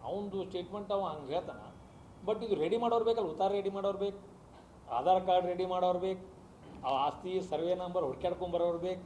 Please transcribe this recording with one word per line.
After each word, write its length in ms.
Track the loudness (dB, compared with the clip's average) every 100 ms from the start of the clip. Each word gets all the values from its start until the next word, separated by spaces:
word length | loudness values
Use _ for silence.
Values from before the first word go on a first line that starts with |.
ಅವನದು 400 | -4 -6 -4 -6
ಸ್ಟೇಟ್ಮೆಂಟ್ 480 | -4 -6 -6 -8 -2
ಅವ 100 | -2
ಹಂಗೆ 300 | -2 -6 -4
ಹೇಳ್ತಾನೆ. 420 | -4 -4 -12 -14 -18 -20 -20 -20 -8 -2
But 180 | -2
ಇದು 100 | 0
ರೆಡಿ 220 | 2 2 2
ಮಾಡೋರು 280 | 4 4
ಬೇಕಲ್ಲ, 220 | 4 2 0
ಉತಾರಿ 280 | 2 2
ರೆಡಿ 160 | 2 0
ಮಾಡೋರು 280 | 0 -2 0
ಬೇಕು, 200 | -2 -4 -16 -20 -20 -20 -20 -20 -4
ಆಧಾರ್ 360 | 0 4 4 6
ಕಾರ್ಡ್ 200 | 4 4
ರೆಡಿ 200 | -2 0
ಮಾಡೋರು 320 | 2 2 2
ಬೇಕು, 360 | 0 -4 -10 -18 -20 -20 -18 -8 -2
ಆ 200 | 2 0
ಆಸ್ತಿ 340 | -2 -4 -4
ಸರ್ವೆ 340 | -2 -2 0
ನಂಬರ್ 300 | 0 0 0
ಹುಡ್ಕ್ಯಾಡ್ಕೊಂಬರೋರು 760 | 0 0 -2 -2 -2 2 2 2
ಬೇಕು. 240 | -2 -4